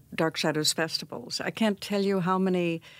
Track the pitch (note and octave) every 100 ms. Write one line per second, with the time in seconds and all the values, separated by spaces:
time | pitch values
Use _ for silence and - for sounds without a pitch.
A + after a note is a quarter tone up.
0 | - - D#3+ - E3 D3+ D3+ - E3 -
1 | E3 A#2+ - - - - A3 G3 - G3+
2 | G3 F#3+ F3 F#3+ F#3+ F3+ E3+ E3 -